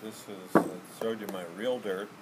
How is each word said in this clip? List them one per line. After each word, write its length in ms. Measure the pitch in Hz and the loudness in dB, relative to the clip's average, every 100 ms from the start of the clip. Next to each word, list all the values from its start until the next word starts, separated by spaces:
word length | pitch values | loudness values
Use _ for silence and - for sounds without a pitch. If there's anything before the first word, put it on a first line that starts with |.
this 220 | 110 104 - | -10 -10 -10
is, 260 | 98 92 90 | -10 6 6
I 460 | 87 90 92 - | 6 -4 -10 -2
showed 180 | 113 110 | 0 0
you 80 | 101 | -2
my 100 | 95 87 87 | -4 -6 -2
real 220 | 117 127 | 0 0
dirt 300 | 107 95 104 - | 0 -2 -2 -8